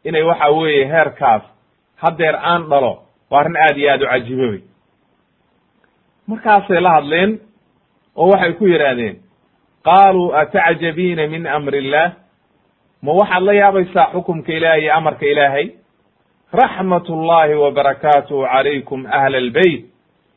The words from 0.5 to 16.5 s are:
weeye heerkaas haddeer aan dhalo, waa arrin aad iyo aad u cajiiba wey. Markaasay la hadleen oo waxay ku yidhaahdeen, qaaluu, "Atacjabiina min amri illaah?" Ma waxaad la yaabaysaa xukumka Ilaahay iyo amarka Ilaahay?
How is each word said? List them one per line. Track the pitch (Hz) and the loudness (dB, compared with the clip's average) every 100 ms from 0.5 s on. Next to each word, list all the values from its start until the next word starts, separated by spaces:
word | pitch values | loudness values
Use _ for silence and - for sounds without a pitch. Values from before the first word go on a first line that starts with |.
weeye | 156 160 147 135 | 2 0 0 0
heerkaas | 160 143 - 139 107 - _ _ _ _ _ | 0 -2 0 0 0 -2 _ _ _ _ _
haddeer | 165 160 160 139 | -4 -2 -2 -2
aan | 151 170 156 | -2 -4 0
dhalo, | 143 123 - _ _ _ | 0 0 -4 _ _ _
waa | 139 | 0
arrin | 151 165 | 0 2
aad | 156 143 | 0 2
iyo | 143 | 0
aad | 135 | 0
u | 135 | -2
cajiiba | 127 117 131 123 | -4 -4 -4 -4
wey. | 98 - _ _ _ _ _ _ _ _ _ _ _ _ _ _ _ - | -6 -14 _ _ _ _ _ _ _ _ _ _ _ _ _ _ _ -14
Markaasay | 220 226 202 196 175 | -6 0 2 2 0
la | 180 | 2
hadleen | 156 143 165 196 220 - _ _ _ _ _ _ - | 2 2 0 0 -2 -10 _ _ _ _ _ _ -2
oo | 175 | 2
waxay | 196 175 | 4 2
ku | 165 202 | 0 0
yidhaahdeen, | 165 143 123 110 - _ _ _ _ _ _ | 2 0 -2 -6 -10 _ _ _ _ _ _
qaaluu, | 156 185 196 190 175 | 2 6 6 4 0
"Atacjabiina | 147 147 196 170 165 165 156 180 165 151 | 0 -2 0 0 -2 -4 -4 -4 -4 -4
min | 160 165 | -6 -6
amri | 151 139 139 | -6 -4 -4
illaah?" | 135 151 175 - _ _ _ _ _ _ _ _ | -2 0 0 -4 _ _ _ _ _ _ _ _
Ma | 135 | -2
waxaad | 175 196 185 | 0 0 0
la | 190 | 2
yaabaysaa | 202 202 190 185 180 160 | 2 4 2 0 0 0
xukumka | 180 175 165 160 | -2 -6 -8 -8
Ilaahay | 160 165 156 | -4 0 0
iyo | 156 | 0
amarka | 156 160 123 143 | 0 -2 -2 -2
Ilaahay? | 147 139 139 190 - _ _ _ _ _ _ _ | 2 0 0 -4 -10 _ _ _ _ _ _ _